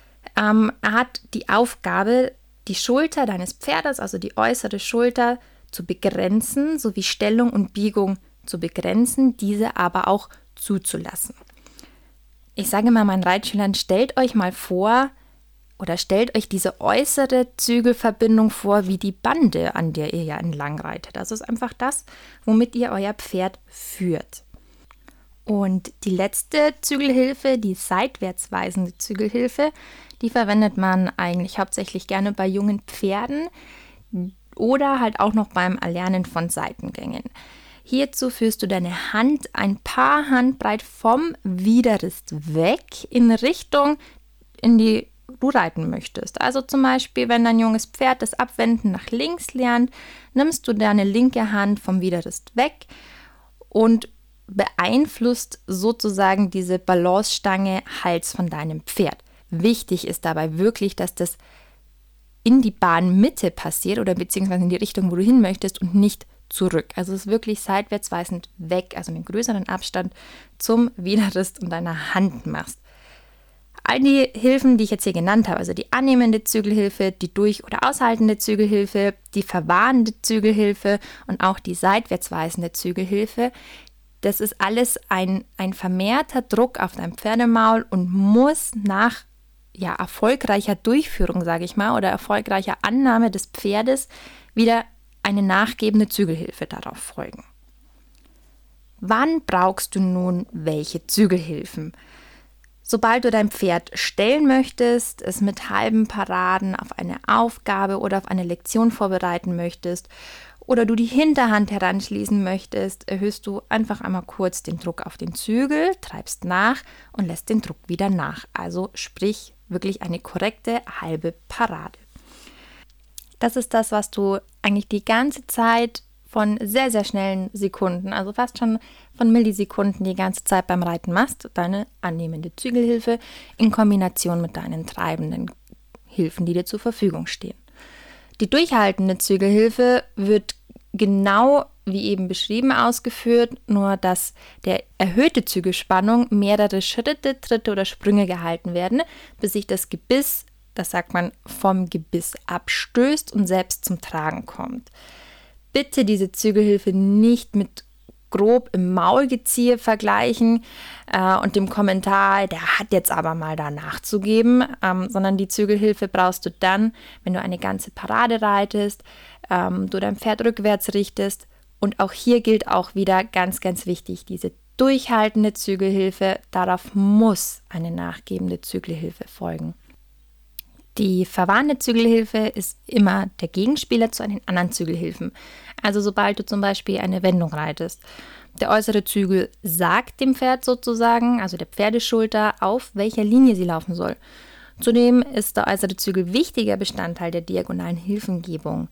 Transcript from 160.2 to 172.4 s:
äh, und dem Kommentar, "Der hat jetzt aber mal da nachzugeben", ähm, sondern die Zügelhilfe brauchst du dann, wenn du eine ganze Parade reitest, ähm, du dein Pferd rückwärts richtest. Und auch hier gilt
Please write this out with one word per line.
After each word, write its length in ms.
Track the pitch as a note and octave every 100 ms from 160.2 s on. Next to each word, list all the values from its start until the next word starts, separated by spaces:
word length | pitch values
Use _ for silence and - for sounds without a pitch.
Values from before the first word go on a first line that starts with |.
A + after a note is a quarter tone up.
| A#3+ A3+ A3+ A#3 - - - - -
äh, 260 | F#3+ F#3 F#3+
und 180 | G3 G3+
dem 120 | F#3+
Kommentar, 800 | G#3 G3+ F#3+ G3 G3 G3 G3 G3
"Der 320 | E3 E3 -
hat 120 | G#3+
jetzt 200 | F#3+ -
aber 240 | D#3+ D#3+ E3
mal 220 | D#3 D#3
da 140 | D3
nachzugeben", 920 | D3 D3+ - - G#3+ G3+ A3 A#3 B3 C4 -
ähm, 280 | F#3 F#3 F#3
sondern 280 | G3 G3 G3
die 120 | G3
Zügelhilfe 580 | - G#3 G#3 G#3+ G3+ G3
brauchst 380 | G3 F3+ F#3 F3+
du 40 |
dann, 440 | - F#3 G3 A3 - - -
wenn 100 | F#3
du 80 | F3+
eine 160 | F#3 F3+
ganze 340 | F#3+ F#3+ -
Parade 500 | - G#3 A3+ A#3+ A3+
reitest, 640 | G#3+ G3+ G#3 G#3 G3+ - - - - - -
ähm, 400 | F3+ F#3 F#3 F#3+
du 100 | F#3+
dein 160 | G3+ G3+
Pferd 280 | A3 G#3+ A#3
rückwärts 480 | A3+ G#3 G3+ -
richtest. 540 | G3+ G3 - G3 - - _ _ -
Und 200 | G#3 -
auch 140 | G3
hier 260 | - A#3+
gilt 280 | A#3+